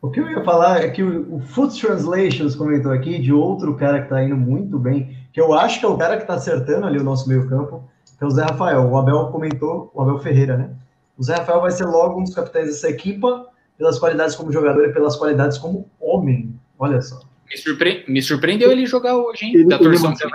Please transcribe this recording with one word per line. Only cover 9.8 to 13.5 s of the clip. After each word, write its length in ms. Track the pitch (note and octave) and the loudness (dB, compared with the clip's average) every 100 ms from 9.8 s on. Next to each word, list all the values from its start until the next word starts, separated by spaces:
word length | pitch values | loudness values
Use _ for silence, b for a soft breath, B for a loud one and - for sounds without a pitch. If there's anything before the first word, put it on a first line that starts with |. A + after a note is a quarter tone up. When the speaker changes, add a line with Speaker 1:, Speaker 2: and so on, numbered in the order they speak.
| - | -10
Speaker 1:
o 80 | - | -4
Abel 180 | C3+ C#3 | -2 -2
Ferreira, 380 | E3+ C3+ C3+ B2+ | 0 2 2 0
né? 120 | C3 - - _ _ _ | -4 -10 -20 _ _ _
O 60 | |
Zé 120 | B2+ E3+ | -2 -2
Rafael 260 | E3+ E3+ | 2 2
vai 100 | F3+ | 2
ser 140 | F#3 F3+ | 0 0
logo 340 | E3 F3 F#3 | 2 2 0
um 40 | |
dos 100 | F#3 | -6
capitães 340 | - E3 D#3+ D#3 | -4 -4 -2 -2
dessa 220 | D3 - | -2 -4
equipa, 580 | - F#3+ G3+ B3 B3 - | -4 -6 -2 -2 -2 -8